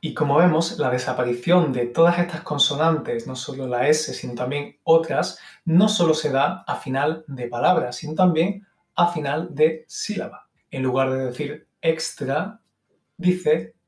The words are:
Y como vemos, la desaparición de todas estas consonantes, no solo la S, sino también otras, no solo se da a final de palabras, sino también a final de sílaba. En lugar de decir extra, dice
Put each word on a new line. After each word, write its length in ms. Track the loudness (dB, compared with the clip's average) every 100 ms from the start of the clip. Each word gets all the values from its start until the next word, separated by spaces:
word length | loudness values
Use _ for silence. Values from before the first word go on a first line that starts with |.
Y 120 | -8
como 240 | -4 0 4
vemos, 400 | 4 4 0 -2
la 120 | -2
desaparición 800 | -2 -2 -2 -2 -2 4 4 4
de 140 | 0 -2
todas 320 | 4 4 4
estas 220 | -2 -4
consonantes, 840 | -6 -2 0 2 0 0 -2 -6 -6
no 100 | -10
solo 300 | -8 -8 -4
la 200 | 0 2
S, 260 | 2 0
sino 200 | -8 -8
también 440 | -6 -4 -4 -8 _
otras, 560 | 4 4 4 -2 -4 -6 -20 -10 2
no 220 | 4 4
solo 260 | 4 2
se 160 | 2 2
da 340 | 2 0 -2 -6
a 100 | -8
final 480 | -4 0 0 -2 -8
de 200 | -8 -6
palabras, 480 | 0 2 2 0 -6
sino 180 | -8
también 520 | 2 4 4 0 -2 _ _ _
a 140 | 0 0
final 460 | 0 -4 -4 -6
de 300 | 2 2 2 -10
sílaba. 600 | -12 -6 -6 -6 -12 _ _ _
En 120 | -4
lugar 280 | -2 0 0
de 160 | 0 -4
decir 420 | -6 -8 -8 _ _
extra, 760 | -2 -2 -4 -6 -4 -2 -4 -10 _ _ _ _ _ _
dice 560 | 0 0 2 0 0 _